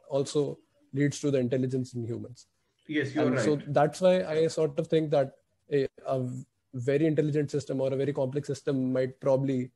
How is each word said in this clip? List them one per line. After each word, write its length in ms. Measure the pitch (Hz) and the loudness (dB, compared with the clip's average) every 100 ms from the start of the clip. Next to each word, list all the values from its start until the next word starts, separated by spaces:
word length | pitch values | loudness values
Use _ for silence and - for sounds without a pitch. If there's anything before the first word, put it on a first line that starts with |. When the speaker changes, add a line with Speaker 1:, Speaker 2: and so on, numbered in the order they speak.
| - | -6
Speaker 1:
also 480 | 143 139 151 139 143 _ _ _ | -4 -2 -2 -2 -6 _ _ _
leads 260 | 139 143 - | -2 0 0
to 100 | 147 | 0
the 80 | 135 | 0
intelligence 560 | 123 135 131 131 127 | 2 0 0 -2 -4
in 100 | 120 | -8
humans. 440 | 113 110 110 120 - _ _ _ - | -8 -8 -10 -16 -20 _ _ _ -6
Speaker 2:
Yes, 260 | 151 131 | -4 -2
you're 120 | 151 147 | 0 2
Speaker 1:
And 80 | 127 | 2
Speaker 2:
right. 100 | 151 | 2
Speaker 1:
so 140 | 147 147 | 0 2
that's 340 | 143 151 - | 4 4 4
why 220 | 185 185 | 4 4
I 240 | 175 156 160 | 2 0 0
sort 320 | - 160 143 | 2 -2 0
of 80 | 160 | 0
think 240 | 160 156 | 2 2
that 240 | 147 131 - _ _ - | 2 0 -4 _ _ -2
a, 140 | 143 135 - - | 0 0 -4 -4
a 200 | 135 127 127 - _ _ | -2 -2 -6 -14 _ _
very 320 | 131 123 143 160 | -6 0 2 4
intelligent 460 | 147 151 151 143 | 2 2 0 -2
system 280 | 143 - 135 | -4 -4 -4
or 120 | 135 | -2
a 20 | 135 | -2
very 180 | 139 | -2
complex 340 | 143 131 143 143 | -2 -4 -4 -6
system 440 | 135 - 135 131 | -6 -4 -2 0
might 280 | 131 131 - | 0 -2 -2
probably 500 | 139 131 139 131 127 | 0 2 2 -2 -4